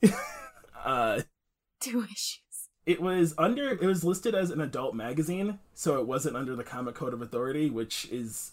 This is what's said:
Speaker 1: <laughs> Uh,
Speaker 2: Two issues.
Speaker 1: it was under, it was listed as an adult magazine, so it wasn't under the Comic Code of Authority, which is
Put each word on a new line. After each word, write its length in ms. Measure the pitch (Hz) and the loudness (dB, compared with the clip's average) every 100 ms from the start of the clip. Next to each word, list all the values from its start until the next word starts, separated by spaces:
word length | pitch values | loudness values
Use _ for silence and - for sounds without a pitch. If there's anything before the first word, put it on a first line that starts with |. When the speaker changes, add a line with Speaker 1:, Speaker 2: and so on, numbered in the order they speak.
Speaker 1:
<laughs> 80 | 208 196 - - - - - - | 6 6 -6 -10 -14 -18 -20 -6
Uh, 380 | - 127 113 107 - _ _ _ _ - | 0 2 2 2 -2 _ _ _ _ -10
Speaker 2:
Two 220 | 262 233 | -4 -2
issues. 640 | 202 202 - - _ - - _ - | -2 -4 -8 -8 _ -18 -18 _ 0
Speaker 1:
it 160 | 175 | 2
was 320 | 180 180 165 151 | 2 4 4 4
under, 300 | 175 254 277 | 2 2 0
it 100 | 196 | 2
was 220 | 185 185 | 2 2
listed 320 | 170 190 233 202 | 2 0 2 2
as 160 | 180 | 2
an 100 | 156 | 0
adult 320 | 143 123 131 | -2 -2 -4
magazine, 640 | 113 113 139 156 185 202 196 - | -4 -4 -2 0 0 -2 -4 -12
so 260 | - 165 139 | -4 0 2
it 60 | 120 | 2
wasn't 300 | 165 156 123 | 0 0 -2
under 180 | 131 123 | -4 -6
the 80 | |
Comic 300 | 123 123 123 | -6 -6 -6
Code 180 | 117 131 120 | -6 -6 -6
of 80 | |
Authority, 480 | 117 120 131 147 151 | -4 -2 -2 0 0
which 360 | 113 113 - - | 0 -4 -6 -6
is 400 | 123 113 107 - | -6 -6 -8 -12